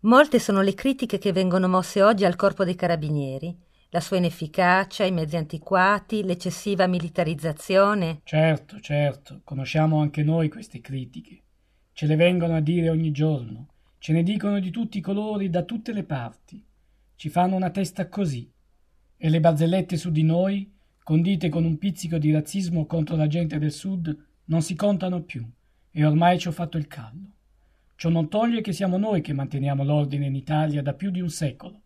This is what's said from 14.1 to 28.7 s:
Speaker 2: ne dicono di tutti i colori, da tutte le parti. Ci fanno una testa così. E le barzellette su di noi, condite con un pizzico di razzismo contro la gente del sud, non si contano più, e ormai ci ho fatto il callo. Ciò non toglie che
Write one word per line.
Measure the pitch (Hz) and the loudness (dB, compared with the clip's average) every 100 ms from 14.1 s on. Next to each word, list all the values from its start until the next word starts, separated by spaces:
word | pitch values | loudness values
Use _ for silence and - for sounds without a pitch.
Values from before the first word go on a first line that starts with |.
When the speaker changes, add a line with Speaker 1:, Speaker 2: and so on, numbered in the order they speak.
Speaker 2:
ne | 160 | 2
dicono | 170 208 202 202 | 2 0 0 -2
di | 185 | -2
tutti | 226 220 202 | -4 -4 -6
i | |
colori, | 170 202 214 214 196 | -4 -4 -4 -4 -2
da | 170 | -2
tutte | 175 233 - | -2 -8 -6
le | 208 | -8
parti. | 165 139 117 - _ - _ _ _ _ _ | -6 -6 -8 -14 _ -20 _ _ _ _ _
Ci | _ 156 | _ -4
fanno | 175 180 | 0 2
una | 190 185 | 2 -2
testa | 190 190 - 180 | -2 -4 -4 -6
così. | - 190 127 120 _ _ _ _ _ _ _ | -2 -2 -4 -10 _ _ _ _ _ _ _
E | 160 | 0
le | 160 | 4
barzellette | 165 151 165 190 - 170 | 4 4 2 2 0 -4
su | 180 | -2
di | 156 | 2
noi, | 156 165 190 202 196 _ _ _ | 2 2 0 -2 -6 _ _ _
condite | - 156 170 190 170 | 0 2 2 0 0
con | 156 | 0
un | 165 156 | 0 0
pizzico | 196 165 170 165 | -2 -4 -4 0
di | 151 | 2
razzismo | 156 151 196 180 170 151 | 2 0 -4 -2 -2 -2
contro | 165 151 | -2 -2
la | 165 151 | 0 0
gente | 160 165 151 | 0 -2 -2
del | 151 | -2
sud, | - 190 190 160 151 _ _ | -4 -6 -6 -6 -8 _ _
non | - 160 | -4 -2
si | 160 | -2
contano | 170 202 196 185 180 | -2 0 0 -2 -4
più, | 165 127 113 - _ _ _ | -6 -10 -12 -16 _ _ _
e | 160 | 0
ormai | 151 151 170 180 | 2 6 4 4
ci | 180 | -2
ho | |
fatto | 160 165 165 | -6 -4 -4
il | 147 | -6
callo. | - 113 135 196 _ _ _ _ _ _ | -12 -16 -18 -20 _ _ _ _ _ _
Ciò | _ 170 | _ 0
non | 165 156 | 0 0
toglie | 208 233 233 | 0 0 0
che | 220 | -2